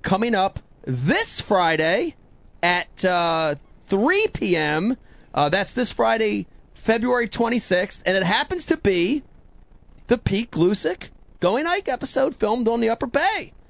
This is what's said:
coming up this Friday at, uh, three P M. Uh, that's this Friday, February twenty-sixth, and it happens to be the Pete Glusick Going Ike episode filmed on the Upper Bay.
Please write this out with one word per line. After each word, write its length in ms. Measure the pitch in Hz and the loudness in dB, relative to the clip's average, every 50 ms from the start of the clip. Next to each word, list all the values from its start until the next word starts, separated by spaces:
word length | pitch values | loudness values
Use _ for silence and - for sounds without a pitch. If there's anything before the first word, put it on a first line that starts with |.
coming 320 | - - - 202 226 240 226 | -4 0 0 0 2 2 2
up 260 | 190 190 196 - - - - - - - | 2 0 0 -2 -6 -14 -16 -20 -14 -8
this 560 | - 131 123 131 160 285 403 453 - - - | -6 -4 -2 0 2 2 2 0 -2 -4 -6
Friday 760 | - - 208 185 175 165 160 156 156 160 180 226 349 320 - - - - - - - - - - | -2 0 2 2 2 2 2 2 2 2 2 0 0 -2 -6 -10 -18 -20 -20 -20 -20 -20 -8 -4
at, 420 | - 175 180 180 165 - - - - | 0 0 0 0 -2 -6 -6 -2 0
uh, 500 | 185 180 175 170 170 165 160 160 156 143 139 - - - - - | 0 2 2 0 0 0 0 0 -2 -2 -4 -8 -18 -20 -16 -6
three 400 | - 196 196 220 294 370 403 440 - | -2 0 2 2 2 2 2 0 0
P 240 | - - 247 202 170 | -2 -2 -2 0 0
M. 400 | 160 156 151 151 156 185 226 262 - - - - - - - - | 2 0 0 0 0 0 -2 -2 -4 -8 -18 -20 -20 -16 -8 -2
Uh, 140 | - 143 147 | 0 0 0
that's 240 | 160 196 196 - - | 0 0 -2 -2 -2
this 180 | 247 247 - | -4 -4 -2
Friday, 540 | - - 233 226 226 226 220 214 208 202 180 - - - - - - | 0 0 0 2 2 0 0 -2 -2 -4 -6 -8 -14 -20 -20 -20 -20
February 540 | - - - 220 233 220 247 247 247 233 220 | -6 -2 0 0 0 0 0 0 0 -2 -2
twenty-sixth, 720 | - - 233 226 240 240 - - 185 180 196 202 - - - | -2 -2 0 0 0 0 0 0 0 0 0 -2 -6 -6 -4
and 100 | - 185 | -2 0
it 60 | 190 | 0
happens 440 | 190 175 208 240 294 - 359 349 - | 0 0 0 0 0 -2 -4 -4 -2
to 100 | - 330 | -2 -2
be 460 | - - 202 190 175 170 196 277 294 - - - - - - - - - - - - - - - - - - | 0 2 2 2 2 2 2 0 -2 -4 -8 -20 -20 -20 -20 -20 -20 -20 -20 -20 -20 -20 -20 -20 -8 -2 0
the 100 | 240 247 | 0 0
Pete 320 | - - - 202 233 - | 0 0 0 -2 -2 -2
Glusick 600 | - - 165 180 208 - - - 359 - - - - - - - - - | 0 2 2 2 2 2 -2 -4 -4 -6 -10 -18 -20 -20 -20 -20 -8 -2
Going 260 | - 180 208 262 311 | 0 0 2 0 0
Ike 220 | 339 359 403 392 - | 0 -2 -2 -2 -4
episode 460 | 254 233 - 262 - 262 269 - 262 | -6 -4 -4 -4 -2 0 0 -2 -2
filmed 320 | - 220 208 220 254 240 220 | -2 -2 0 0 0 0 0
on 120 | 233 233 | 0 2
the 100 | 233 220 | 0 0
Upper 160 | 226 - - | 0 -2 -2
Bay. 460 | 240 - 285 320 392 440 370 - 170 - - - | -2 0 0 2 0 0 -2 -6 -10 -16 -20 -16